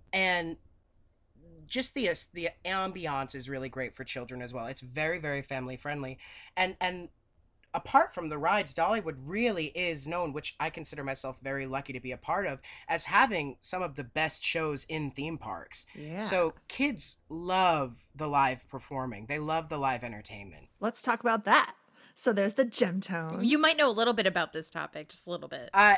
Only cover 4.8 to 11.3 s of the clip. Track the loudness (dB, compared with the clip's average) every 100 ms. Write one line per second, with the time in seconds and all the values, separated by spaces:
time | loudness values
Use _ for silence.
4.8 | -10 -4 -2 -2 -2 -4 -4 -6 -6 -8
5.8 | -6 -6 -6 -10 -18 -20 -8 -2 -2 0
6.8 | -4 -4 -10 _ _ _ _ _ _ -6
7.8 | 4 6 6 0 -6 0 2 2 2 0
8.8 | 2 2 -2 -8 -6 0 0 0 -4 -2
9.8 | -2 -2 -4 -2 -2 -4 -6 -4 -4 -4
10.8 | -10 -8 -6 -4 -6